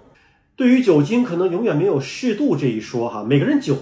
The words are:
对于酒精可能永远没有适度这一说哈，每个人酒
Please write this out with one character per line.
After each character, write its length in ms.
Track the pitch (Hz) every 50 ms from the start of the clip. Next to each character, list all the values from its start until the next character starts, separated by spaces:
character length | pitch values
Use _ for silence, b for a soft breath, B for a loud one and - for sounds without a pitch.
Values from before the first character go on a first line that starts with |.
| _ _ b b b b b b b b _ -
对 100 | 262 240
于 140 | 254 262
酒 200 | - 202 160 147
精 220 | 139 151 226 247 247
可 140 | - 170 170
能 120 | 185 185
永 140 | 170 190 240
远 100 | 208 156
没 120 | 147 180
有 160 | 202 165 135
适 340 | - - - - 262 247 208
度 180 | - 294 262 160
这 140 | 135 147 123
一 140 | 107 110
说 260 | 107 - - 117 117 117
哈， 160 | 110 107 104
每 160 | 113 143 135
个 60 | -
人 160 | 254 302 277
酒 120 | - 160 131 -